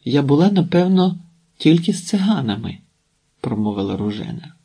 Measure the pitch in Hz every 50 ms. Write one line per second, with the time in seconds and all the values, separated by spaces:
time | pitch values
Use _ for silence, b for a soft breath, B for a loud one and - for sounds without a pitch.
0 | _ 123 120 143 143 131 143 143 170 196 208 190 185 - - 175 180 180 190 185
1 | 185 185 175 - - _ _ _ _ _ _ _ - 156 160 170 170 - 214 -
2 | - - - 202 190 202 220 180 143 110 101 110 113 95 95 - _ _ _ _
3 | _ _ _ _ _ _ _ _ - - 117 104 107 104 101 101 98 101 98 95
4 | 101 104 104 107 110 110 - - - - - _ _